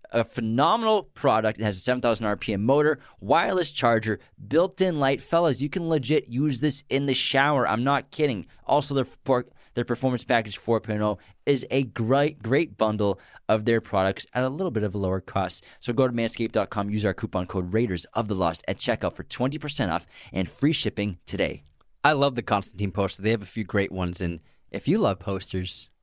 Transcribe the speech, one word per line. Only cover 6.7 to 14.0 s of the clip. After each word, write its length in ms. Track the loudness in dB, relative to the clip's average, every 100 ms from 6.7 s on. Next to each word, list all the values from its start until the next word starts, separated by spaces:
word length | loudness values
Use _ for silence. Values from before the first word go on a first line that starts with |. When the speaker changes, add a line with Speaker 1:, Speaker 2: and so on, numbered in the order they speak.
| -2 -2
Speaker 1:
in 160 | -2 0
the 80 |
shower. 540 | 0 0 2 4 2 2
I'm 160 | 0
not 260 | 0 0 -2
kidding. 380 | -2 -2 -2 -8 -14 0
Also, 280 | 0 2
their 120 | -2 -2
por-, 400 | -6 0 0 0 -14 -10 -6
their 100 | -2
Performance 380 | 0 0 -2
Package 340 | 2 0 0 -8
four 220 | 0 0
point 220 | 0 0
oh 180 | 0 -2 -8 -8 0
is 200 | 0 0
a 120 | -2
great, 580 | -2 -2 0 2 2 -2
great 360 | 0 0 0 0
bundle 420 | 0 2 0 0 -6 -14 0
of 160 | 0
their 160 | 4 0
products 460 | 2 0